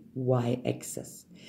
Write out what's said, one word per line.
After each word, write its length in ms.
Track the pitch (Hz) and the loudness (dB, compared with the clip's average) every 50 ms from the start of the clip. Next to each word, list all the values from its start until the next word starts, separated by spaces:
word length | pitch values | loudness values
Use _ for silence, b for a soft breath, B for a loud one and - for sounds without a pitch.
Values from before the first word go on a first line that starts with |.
| - - - | -12 -10 -6
y-axis. 1120 | 131 127 127 127 123 120 120 127 127 - 120 127 - - - - - - - - - - - b b b | 0 2 4 4 4 4 2 0 2 0 0 -2 -2 -6 -8 -8 -8 -10 -10 -14 -18 -20 -20 b b b